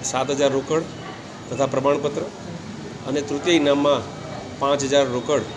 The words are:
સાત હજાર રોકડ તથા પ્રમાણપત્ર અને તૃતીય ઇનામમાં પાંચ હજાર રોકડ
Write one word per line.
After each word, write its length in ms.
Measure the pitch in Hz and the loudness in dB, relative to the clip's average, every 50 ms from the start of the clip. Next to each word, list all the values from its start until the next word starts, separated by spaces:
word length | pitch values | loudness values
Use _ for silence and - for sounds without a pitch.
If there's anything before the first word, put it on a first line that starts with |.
| - - | -6 -2
સાત 200 | - 127 131 135 143 135 | -2 -2 0 0 2 2
હજાર 120 | 143 139 131 | 4 4 4
રોકડ 260 | 135 135 - 156 160 165 - - - - - - - - - - - - - | 2 0 2 0 0 0 -2 -10 -12 -12 -12 -12 -12 -14 -14 -14 -14 -10 -8
તથા 200 | 127 117 139 131 135 | 0 0 0 2 2
પ્રમાણપત્ર 480 | 135 131 139 143 143 147 147 143 - - - - - - - - - - - - - - - - - - | 2 4 4 2 4 2 -2 -2 -2 -6 -6 -8 -12 -12 -10 -10 -10 -10 -12 -12 -12 -12 -12 -12 -10 -6
અને 120 | 143 135 147 143 - | -2 -2 -2 -2 -2
તૃતીય 320 | 143 143 139 175 170 160 | -4 -2 2 4 4 6
ઇનામમાં 400 | 143 143 143 143 143 143 143 123 104 - - - - - - - - - - - | 6 6 4 4 6 4 4 2 0 -6 -10 -12 -12 -10 -10 -10 -10 -12 -6 -2
પાંચ 220 | 139 139 143 143 139 135 | 2 2 2 2 2 4
હજાર 160 | 139 143 139 131 120 | 4 4 4 4 0
રોકડ 320 | 123 123 139 151 127 104 - - | -2 0 2 0 0 0 -2 -10